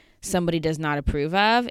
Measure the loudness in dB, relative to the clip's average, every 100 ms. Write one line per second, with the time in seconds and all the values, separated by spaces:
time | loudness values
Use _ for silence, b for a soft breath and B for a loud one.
0 | b b -4 -2 0 0 0 -2 -2 -2
1 | -2 -2 0 2 4 2 0